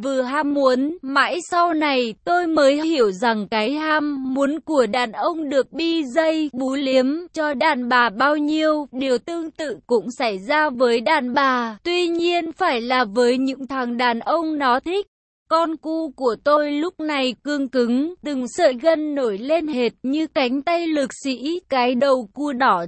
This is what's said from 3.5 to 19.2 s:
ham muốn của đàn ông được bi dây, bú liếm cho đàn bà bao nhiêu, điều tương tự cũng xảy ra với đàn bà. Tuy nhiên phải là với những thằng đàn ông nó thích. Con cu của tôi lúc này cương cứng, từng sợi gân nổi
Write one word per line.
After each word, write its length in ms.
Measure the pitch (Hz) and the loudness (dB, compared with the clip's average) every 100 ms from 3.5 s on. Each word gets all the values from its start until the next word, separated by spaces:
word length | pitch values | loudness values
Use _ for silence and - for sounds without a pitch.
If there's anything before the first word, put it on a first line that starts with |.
| 220 214 | -2 0
ham 640 | 294 311 302 294 277 262 | 0 0 0 0 -4 -2
muốn 260 | 262 277 311 | 0 0 -2
của 260 | - 302 220 | 0 2 2
đàn 260 | 254 247 | 0 -2
ông 360 | - 302 330 294 | -2 -2 -2 -2
được 240 | 277 247 | -2 -2
bi 320 | 262 330 330 | -2 -2 -2
dây, 460 | 269 311 320 320 302 | -2 0 0 0 -2
bú 220 | 247 262 | -4 -4
liếm 320 | 277 269 262 254 311 359 | -2 2 2 2 -2 -6
cho 220 | 320 302 | -4 -4
đàn 340 | 262 311 269 240 | 0 0 0 2
bà 220 | 254 240 | 2 2
bao 260 | 190 294 302 | 2 2 2
nhiêu, 500 | 294 311 311 302 285 | 0 2 2 0 -4
điều 260 | 254 269 247 | -4 -2 -2
tương 320 | - 339 320 | -2 -8 -8
tự 260 | - 302 165 - | -8 -8 -8 -2
cũng 240 | 240 240 233 | -2 -2 -4
xảy 200 | 240 190 | -4 -2
ra 320 | 202 302 302 | -2 0 0
với 300 | 240 247 233 | 2 2 2
đàn 340 | 240 311 247 | 2 0 0
bà. 440 | 285 269 247 233 214 | 0 2 0 -2 -6
Tuy 260 | 339 359 349 | -2 0 0
nhiên 440 | 339 339 349 330 | 0 0 0 -2
phải 280 | - 359 247 | -2 -2 0
là 240 | 240 254 | 0 0
với 340 | 233 214 240 254 | 0 2 2 2
những 280 | 269 269 262 | 0 -4 -8
thằng 300 | 269 240 240 | -6 -4 0
đàn 240 | 247 233 | 0 0
ông 380 | 233 311 320 302 | 0 0 0 0
nó 220 | 269 254 | 0 0
thích. 260 | 320 381 403 _ _ _ - | 0 -4 -6 _ _ _ -2
Con 260 | 320 330 320 | 0 0 -4
cu 340 | 311 320 320 - | -6 -4 -6 -2
của 200 | 254 214 | -2 0
tôi 280 | 285 294 294 | 2 2 2
lúc 280 | 294 349 - | 0 -4 -4
này 340 | 311 285 262 208 | -4 -2 -2 -4
cương 240 | 285 294 269 | -4 -2 0
cứng, 460 | 262 240 247 311 359 | 0 2 2 -2 -4
từng 240 | 294 269 247 | -6 -4 -4
sợi 260 | - 320 247 | 2 2 4
gân 320 | 320 320 302 | 2 2 0
nổi 240 | 285 | -2